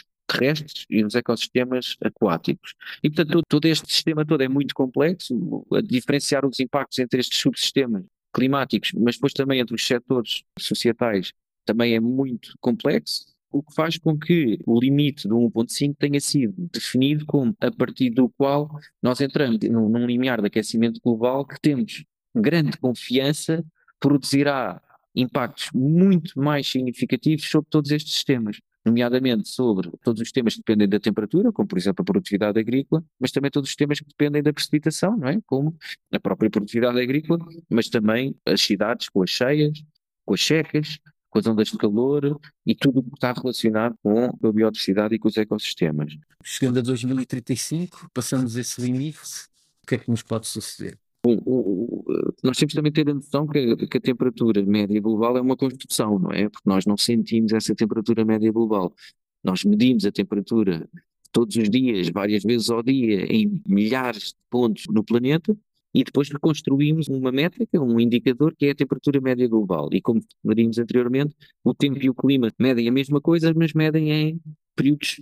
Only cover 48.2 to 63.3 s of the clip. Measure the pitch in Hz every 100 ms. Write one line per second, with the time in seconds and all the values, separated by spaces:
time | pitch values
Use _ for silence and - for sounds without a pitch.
48.2 | 117 135 123 117 120 - 123 127 147 151
49.2 | - - - _ _ _ - 120 - 113
50.2 | - 113 - - - - 104 - _ _
51.2 | 120 110 - 127 107 92 117 - - -
52.2 | - - 131 131 151 151 151 151 147 143
53.2 | - 143 151 147 123 117 104 127 120 123
54.2 | 127 117 117 104 98 104 101 107 104 110
55.2 | 117 127 127 127 135 131 - - 113 104
56.2 | 85 82 104 - - 95 95 104 - 117
57.2 | 107 113 110 110 107 107 110 110 107 113
58.2 | 110 110 110 110 113 104 87 - - _
59.2 | _ _ - 92 - 208 127 120 101 101
60.2 | 95 104 95 117 98 82 - 170 _ _
61.2 | _ - 117 113 107 123 127 101 85 87
62.2 | 101 104 98 120 107 117 117 135 117 101
63.2 | -